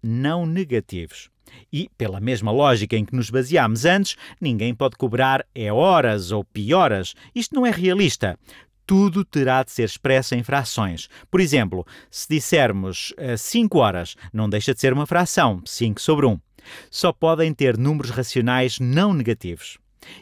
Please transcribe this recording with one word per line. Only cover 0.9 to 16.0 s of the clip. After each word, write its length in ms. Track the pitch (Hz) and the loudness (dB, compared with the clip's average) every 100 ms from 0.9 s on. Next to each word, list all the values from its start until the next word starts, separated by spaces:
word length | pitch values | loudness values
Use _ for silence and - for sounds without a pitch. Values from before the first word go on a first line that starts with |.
| 90 82 - - _ - - - | -10 -10 -14 -20 _ -20 -20 -10
E, 180 | 147 - - | -8 -6 -6
pela 220 | 110 95 | -6 -4
mesma 320 | 113 117 107 | -4 -2 0
lógica 440 | 123 143 113 104 110 | 2 4 2 0 -2
em 100 | 101 | -2
que 100 | 127 | -4
nos 140 | 104 | -2
baseámos 560 | 127 127 165 113 110 156 | -2 0 2 2 2 2
antes, 300 | 196 196 - - - | 2 0 -6 -16 -8
ninguém 340 | 151 110 117 | -4 -2 -2
pode 240 | 113 135 - | -2 -2 -2
cobrar 480 | 127 117 131 135 - | -4 0 2 0 -2
é 180 | - 104 | -8 -2
horas 600 | 113 185 170 120 104 90 | 2 4 4 4 0 -2
ou 120 | 104 | -6
pioras. 680 | - 110 104 180 156 98 90 - - | -6 -6 0 2 4 0 -4 -12 -12
Isto 220 | 240 - - | -8 -4 0
não 100 | 247 | 0
é 60 | |
realista. 640 | 175 185 190 175 - 98 - _ - _ _ - | 0 0 2 2 0 -4 -6 _ -20 _ _ 2
Tudo 380 | 190 202 180 | 4 4 2
terá 400 | - 151 131 131 | -2 0 2 2
de 80 | 131 | 0
ser 120 | - | -2
expresso 500 | 113 - 135 131 - | -4 -2 2 2 2
em 100 | 123 | -4
frações. 640 | 110 139 120 - 98 82 - - - | -2 -2 -2 -2 -4 -4 -12 -20 -2
Por 100 | 185 | 2
exemplo, 460 | 170 139 98 92 - - - | 2 2 0 -4 -8 -14 -18
se 180 | - - | -12 -4
dissermos, 840 | 151 - 165 123 98 95 87 - - | -2 2 4 4 2 -4 -8 -10 -10
eh, 200 | 135 117 | -6 -6
cinco 420 | - 233 220 156 | -2 0 2 4
horas, 360 | 107 90 82 - - | 2 0 -6 -12 -10
não 160 | 110 107 | -4 -2
deixa 240 | 104 139 | -2 -2
de 60 | 131 | 0
ser 140 | 135 | 2
uma 120 | 135 147 | 0 0
fração, 560 | 170 175 - 135 92 | 0 0 2 0 0
cinco 380 | - - 113 101 | -8 -4 -4 -2